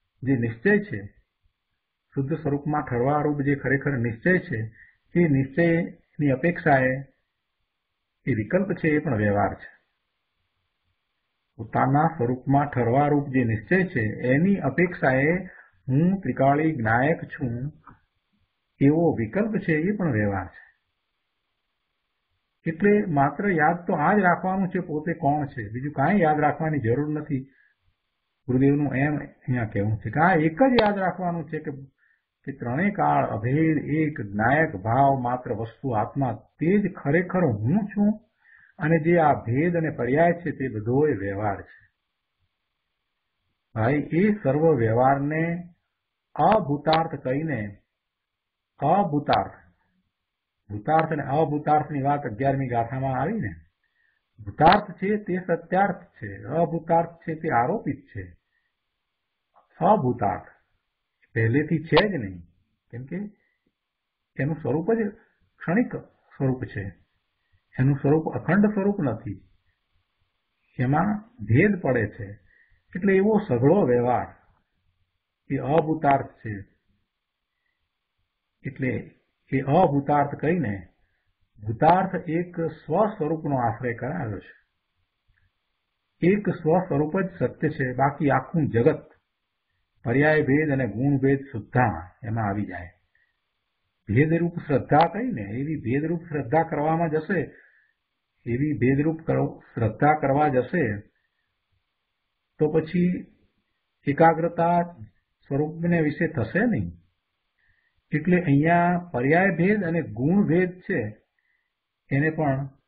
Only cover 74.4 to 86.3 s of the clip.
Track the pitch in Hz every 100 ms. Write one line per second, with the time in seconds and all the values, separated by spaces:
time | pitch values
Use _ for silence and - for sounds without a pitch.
74.4 | _ _ _ _ _ _ _ _ _ _
75.4 | - 135 123 156 156 156 143 139 - -
76.4 | 113 101 92 _ _ _ _ _ _ _
77.4 | _ _ _ _ _ _ _ _ _ _
78.4 | _ _ - - 131 107 - - _ _
79.4 | - 135 135 156 180 143 139 147 139 -
80.4 | - 175 120 98 - _ _ _ _ _
81.4 | _ _ 107 110 151 185 185 175 151 160
82.4 | 175 - 160 - - 165 214 - 151 160
83.4 | 156 135 120 107 123 113 123 151 120 98
84.4 | - - _ _ _ _ _ _ _ _
85.4 | _ _ _ _ _ _ _ - 170